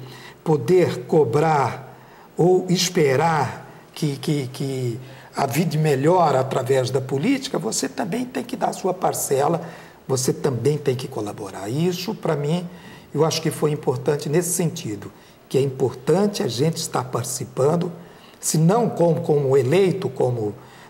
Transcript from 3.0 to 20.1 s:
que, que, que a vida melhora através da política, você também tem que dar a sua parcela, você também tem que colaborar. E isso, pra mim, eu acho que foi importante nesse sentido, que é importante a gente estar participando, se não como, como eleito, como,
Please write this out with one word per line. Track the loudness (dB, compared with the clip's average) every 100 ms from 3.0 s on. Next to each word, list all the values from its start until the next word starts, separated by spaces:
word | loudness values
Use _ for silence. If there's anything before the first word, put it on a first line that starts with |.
| 2 4 2 2 0 -4 -14 -20 -18
que, | -6 -4 -4
que, | -2 -2 -4
que | -6 -6 -4 -4 -6 -10 -18 -12 -4
a |
vida | -2 0 0 2
melhora | 2 4 4 4 4 4
através | 2 0 2 2 2
da | -2
política, | -2 -2 0 0 -2 -4
você | -4 -4 -4
também | -4 -4 -4
tem | -4 -6
que | -8 -4
dar | -4
a |
sua | -2 -4
parcela, | 0 -2 -2 0 0 2 0 -4 -16 -20 -14 -4
você | -2 0
também | 0 -2 0 0 0
tem | -2 -4
que | -4
colaborar. | -8 -8 -8 -12 -10 -6
E | -2 0
isso, | -2 -6
pra | -6 -2
mim, | -2 0 -2 -4 -14 -20 -20 -6
eu | 0 0
acho | 0
que | -2
foi | 0 -2
importante | 0 -2 -2 0 -2 2
nesse | 0 0
sentido, | 0 -2 -2 -8 -8 -12 -18 -20 -20 -2
que | 0
é |
importante | 0 0 -2 -2 0 2 2 0
a | -2
gente | 0 0 0
estar | -4 -4
participando, | -4 -6 -6 -8 -8 0 2 2 -2 -8 -18 -20 -20 -10
se | -2 2
não | 4 4 2
como, | 2 2 2
como | 2 2 4 4
eleito, | 4 4 4 2
como, | -4